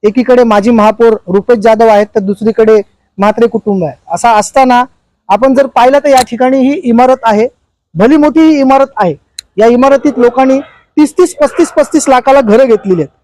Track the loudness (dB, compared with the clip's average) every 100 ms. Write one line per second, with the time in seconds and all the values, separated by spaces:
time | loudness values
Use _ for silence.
0 | -4 -4 0 2 2 0 0 2 0 2
1 | 0 0 -2 -6 0 0 2 2 2 2
2 | 0 -4 -6 -4 -4 0 2 2 -2 _
3 | _ -4 -4 0 -2 -2 -4 -4 -6 -10
4 | -12 -6 -2 -2 -2 0 0 0 -2 _
5 | _ _ _ -2 0 0 0 0 0 0
6 | 0 0 -2 -4 -2 0 -2 -2 -2 0
7 | 2 0 -2 -2 -2 _ _ _ _ -2
8 | 0 2 0 2 2 2 0 0 0 -2
9 | -4 -6 _ -20 _ -2 0 2 2 0
10 | -2 0 -2 0 0 -2 -4 _ _ -2
11 | -2 0 -2 0 -4 -2 -4 -2 -2 -2
12 | 0 0 2 0 2 2 2 0 -2 -4
13 | -4 _